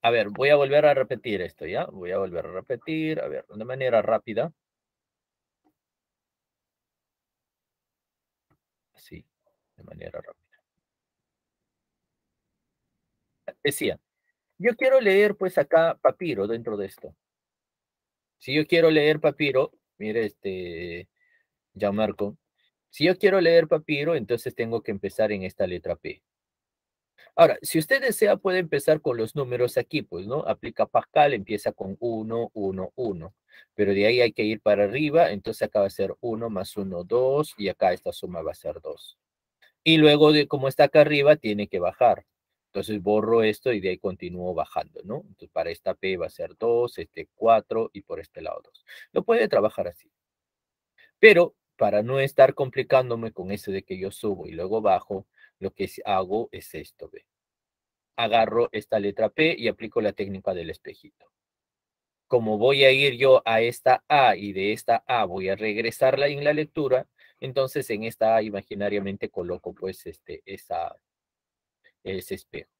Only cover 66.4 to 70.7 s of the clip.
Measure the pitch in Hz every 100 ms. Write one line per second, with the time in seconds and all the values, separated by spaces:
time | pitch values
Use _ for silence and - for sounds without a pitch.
66.4 | 143 151 151 - 139 127 - _ _ _
67.4 | 131 127 135 147 127 104 110 - 110 113
68.4 | 110 101 - 104 101 101 98 98 104 -
69.4 | 87 90 - 87 95 92 - 80 _ 80
70.4 | - 95 -